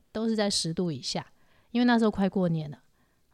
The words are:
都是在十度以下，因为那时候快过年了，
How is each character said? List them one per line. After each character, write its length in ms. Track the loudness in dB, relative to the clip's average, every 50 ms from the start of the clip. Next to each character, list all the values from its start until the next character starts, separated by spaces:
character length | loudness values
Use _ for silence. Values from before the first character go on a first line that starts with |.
| _ _
都 180 | -8 -4 -2 -2
是 60 | 0
在 160 | 0 0 0
十 240 | 0 -2 -2 -2 -2
度 160 | -2 -2 -2
以 100 | -4 -6
下， 240 | -8 -6 -8 -8 -8 -10 _ _ _ _ _ _ _ _
因 100 | 0 2
为 40 | 4
那 120 | 4 4
时 80 | 4 4
候 60 | 2
快 180 | 2 2 0 0
过 200 | 0 0 0 0
年 200 | 0 -2 -4 -8
了， 120 | -12 -18 _ _ _ _ _ _ _ _ _ _